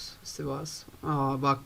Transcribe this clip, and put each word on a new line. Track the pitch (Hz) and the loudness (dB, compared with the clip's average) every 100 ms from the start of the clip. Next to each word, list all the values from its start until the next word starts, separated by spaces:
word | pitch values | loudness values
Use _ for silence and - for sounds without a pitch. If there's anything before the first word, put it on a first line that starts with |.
| - - | -10 -12
Sivas. | - - 147 139 156 - - - | -12 -6 -4 -2 -4 -8 -12 -6
Aa, | - 147 135 135 | 0 4 4 4
bak | 139 135 | 4 4